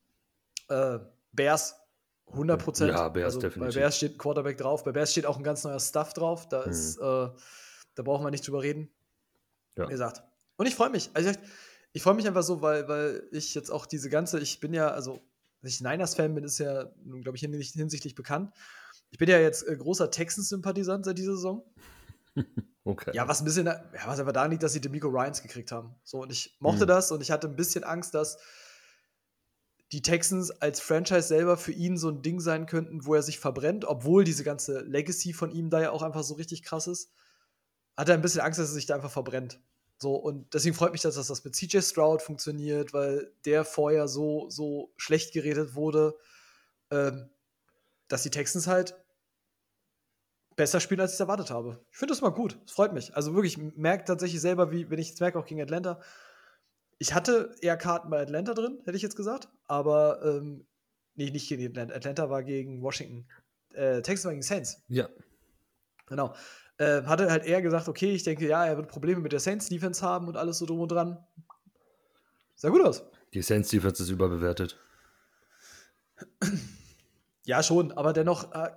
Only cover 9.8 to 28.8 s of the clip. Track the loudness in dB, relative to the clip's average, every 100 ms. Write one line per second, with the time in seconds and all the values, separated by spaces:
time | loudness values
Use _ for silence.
9.8 | -6 -4 -6 -8 _ _ _ -2 0 4
10.8 | 2 2 -2 0 0 0 -8 -20 -20 -20
11.8 | _ 2 4 4 4 2 2 2 2 2
12.8 | 0 -2 -2 -4 -6 -8 -6 -6 -6 -8
13.8 | -6 -8 0 0 0 -2 -4 -6 -4 0
14.8 | 0 0 -6 -10 _ _ _ _ -10 -6
15.8 | -4 -2 -2 0 0 0 -4 -4 -2 -4
16.8 | -8 _ -18 -12 -10 -8 -8 -6 -8 -6
17.8 | -6 -6 -10 -12 -6 -4 -4 _ -20 -20
18.8 | -20 -20 _ 0 6 8 8 2 -4 -4
19.8 | -2 0 0 0 -4 -4 -4 -4 -2 -2
20.8 | -2 -2 -2 -4 -4 -2 -4 -6 -10 _
21.8 | -20 -20 -20 -20 _ -4 -4 -6 -10 _
22.8 | -6 -4 -4 -2 0 0 2 2 0 -2
23.8 | -8 -12 -6 -4 0 2 2 2 0 0
24.8 | -4 -4 -2 0 0 -4 -10 -14 -10 -10
25.8 | -10 -20 -12 -10 -6 -8 -8 _ 2 4
26.8 | 6 6 6 -2 -2 -2 -2 -2 -2 -2
27.8 | -4 -6 -4 -2 -2 -6 -18 -20 -20 -20